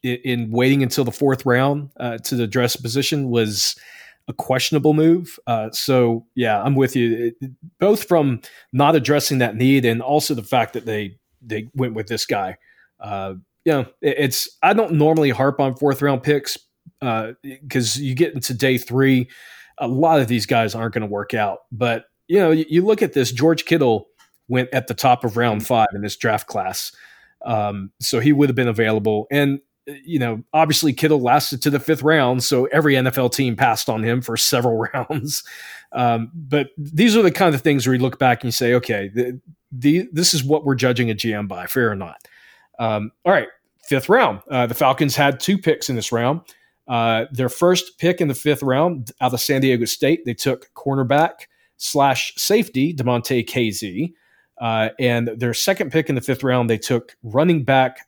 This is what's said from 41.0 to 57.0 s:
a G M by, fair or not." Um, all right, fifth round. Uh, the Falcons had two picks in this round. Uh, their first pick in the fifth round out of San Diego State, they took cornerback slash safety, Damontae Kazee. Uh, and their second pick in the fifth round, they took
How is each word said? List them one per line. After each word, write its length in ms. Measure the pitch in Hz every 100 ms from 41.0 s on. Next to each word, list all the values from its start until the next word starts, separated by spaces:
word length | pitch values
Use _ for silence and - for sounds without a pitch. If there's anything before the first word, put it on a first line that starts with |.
| 120
a 40 |
G 180 | 104 117
M 160 | 104 101
by, 180 | 90 87
fair 240 | 131 117
or 60 | 98
not." 320 | 95 - _ _ _ _ _ -
Um, 340 | 117 107 107 _
all 80 | 175
right, 160 | 185 107 _ _ _
fifth 240 | - 135 -
round. 320 | 233 214 98 -
Uh, 160 | 135 120
the 80 |
Falcons 420 | 120 147 - 147 139
had 240 | 143 139
two 180 | - 196
picks 300 | 165 151 -
in 80 | 120
this 160 | -
round. 300 | 117 120 165 - _ _ _ -
Uh, 400 | 120 113 113 117
their 160 | 127 127
first 500 | - 175 180 - _
pick 220 | 165 175
in 80 | 160
the 60 |
fifth 280 | 127 151 143
round 500 | 135 131 170 156 113 -
out 140 | 131
of 60 | 120
San 200 | - 135
Diego 240 | 135 123 117
State, 380 | - 139 -
they 100 | 123
took 380 | 117 139 127 -
cornerback 720 | - 139 135 123 139 165 - - _ _ _
slash 560 | - 147 139 123 - -
safety, 580 | - 214 - 131 147
Damontae 520 | 156 123 120 120 127 113
Kazee. 640 | 127 113 98 104 90 170 _ _ _ _ -
Uh, 300 | 117 113 110 -
and 300 | 127 117 117 113
their 180 | 120
second 360 | 113 - 190 165
pick 180 | 160 156
in 60 |
the 60 | 131
fifth 220 | 131 127
round, 260 | 131 127 117
they 100 | 110
took 380 | - 120